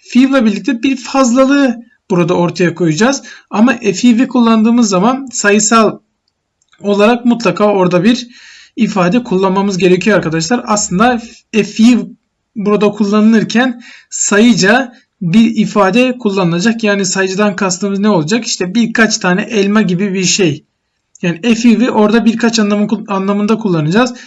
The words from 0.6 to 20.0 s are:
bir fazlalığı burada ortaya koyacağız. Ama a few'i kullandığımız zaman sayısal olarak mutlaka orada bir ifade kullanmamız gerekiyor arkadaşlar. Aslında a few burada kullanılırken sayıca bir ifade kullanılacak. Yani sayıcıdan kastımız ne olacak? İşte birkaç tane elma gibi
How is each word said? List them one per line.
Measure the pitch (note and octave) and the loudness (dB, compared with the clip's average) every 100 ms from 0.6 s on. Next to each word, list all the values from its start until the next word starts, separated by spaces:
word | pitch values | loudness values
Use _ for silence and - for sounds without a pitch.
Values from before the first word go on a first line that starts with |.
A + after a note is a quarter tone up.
| A3+ A#3+ | -4 -2
bir | C#4 C4 | -2 -4
fazlalığı | - C4+ C4 B3 C4+ C#4+ C4+ A#3+ - _ - | -4 0 2 2 2 2 0 -2 -12 _ -4
burada | F3+ E3 | -2 0
ortaya | F3+ F3 E3+ F3 | 0 -2 0 -2
koyacağız. | E3+ E3+ D3+ A#3 C4+ - - - | 0 -2 0 0 -2 -8 -20 -6
Ama | G3 A#3+ | 0 2
a | B3 G#3 | 2 -2
few'i | - B3 A3+ C4 | 0 2 2 0
kullandığımız | B3 A3+ A3+ A3 A#3+ G#3+ | 0 2 2 2 2 2
zaman | F#3 A3 C4 - | 2 0 -2 -6
sayısal | - G3+ G#3 - A3+ G#3+ - _ _ _ _ _ _ _ _ | -4 0 2 2 2 2 -2 _ _ _ _ _ _ _ _
olarak | G3+ G3+ G#3 A#3+ | -4 0 2 2
mutlaka | B3 A#3 F#3 F3 | 0 0 -2 0
orada | G#3 G3 F3+ F3+ | 0 2 0 2
bir | G3+ A#3+ - - - - - - | 2 0 -4 -20 -20 -20 -12 -4
ifade | G#3+ G3 F3 A#3+ | -2 0 0 0
kullanmamız | A#3+ F#3 F#3+ G3 G3+ F3+ | -2 -2 0 0 -2 0
gerekiyor | F#3 F#3 A3 F#3+ | 2 2 2 0
arkadaşlar. | F3 E3 D#3+ A#3+ A#3+ | 0 -4 -2 -4 -2
Aslında | G#3 - F3+ B3 A#3+ - - _ A3 | -4 -2 0 0 0 -6 -20 _ -4
a | |
few | G3+ - A3+ A3+ F#3 - _ _ _ - | -2 2 4 2 -2 -14 _ _ _ -6
burada | G3 G#3 G#3 | -2 0 0
kullanılırken | G#3 G3+ G#3+ G#3+ A3+ F3+ A3 C4 A#3+ - - _ | 0 -2 2 4 2 2 0 -2 -4 -14 -20 _
sayıca | - - G#3 A#3+ F3+ F#3+ A#3+ B3+ - _ - | -6 0 2 4 4 2 2 -2 -10 _ -8
bir | F3 G#3+ A3+ A3 | 0 2 2 2
ifade | F#3 G#3 F#3+ A3+ B3+ B3 | 0 0 2 2 0 0
kullanılacak. | G#3+ F#3+ F3 E3+ A3 A3+ | -4 -2 0 0 -2 0
Yani | G#3 G3+ | -2 -2
sayıcıdan | F#3+ F#3+ F#3+ F#3+ G#3 F#3 | -2 -2 -2 -2 -2 -2
kastımız | F#3+ F3+ G3+ G3 | -4 -4 -4 -2
ne | G#3+ | 0
olacak? | F#3+ D3+ A#3 | 0 0 -4
İşte | A#3 - F3+ | -4 -6 -4
birkaç | A3+ A3+ A3+ G#3+ - | -2 -2 0 0 0
tane | F#3 F#3 | -2 -2
elma | G#3+ A3 G3 G#3+ | -2 -2 0 0
gibi | F#3 F3 | 0 -2